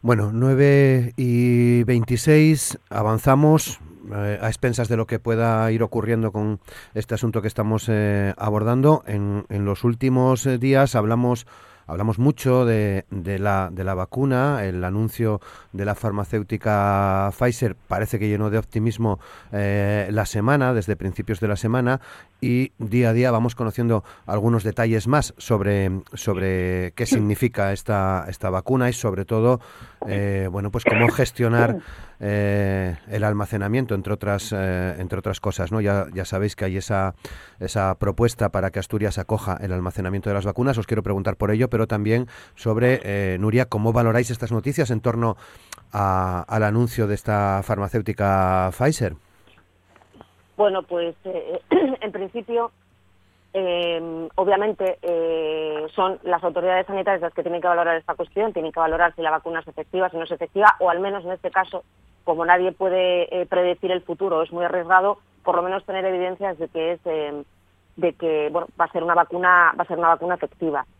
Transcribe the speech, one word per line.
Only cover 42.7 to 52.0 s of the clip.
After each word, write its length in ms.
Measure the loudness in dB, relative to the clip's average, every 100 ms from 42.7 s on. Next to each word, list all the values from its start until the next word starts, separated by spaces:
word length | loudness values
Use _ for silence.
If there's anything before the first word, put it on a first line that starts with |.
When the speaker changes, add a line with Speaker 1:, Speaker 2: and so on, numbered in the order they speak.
| 2 4 2
Speaker 1:
eh, 340 | 0 -2 0 0
Nuria, 280 | 2 2 0
¿cómo 260 | 0 2
valoráis 380 | 2 4 2 0
estas 200 | -4 -4
noticias 400 | -2 -2 -2 0
en 100 | 0
torno 360 | 0 0 -2 -2 -12 -20 -20 -20 _
a, 520 | -2 0 2 0 -2 -2
al 160 | 0
anuncio 420 | 2 2 0 0 -2
de 80 |
esta 480 | -2 0 0 2 0
farmacéutica 1080 | -2 -4 -2 -2 -4 -2 2 4 4 2 0
Pfizer? 420 | 0 0 0 -4 -6 _ _ _ _ _ _ _ _ _ -20 -20 _ _ 0
Speaker 2:
Bueno, 260 | 2 2
pues, 320 | -4 -4 -4 -8
eh, 360 | -10 -10 -8 -10 _
<clears throat> 300 | 2 2 -2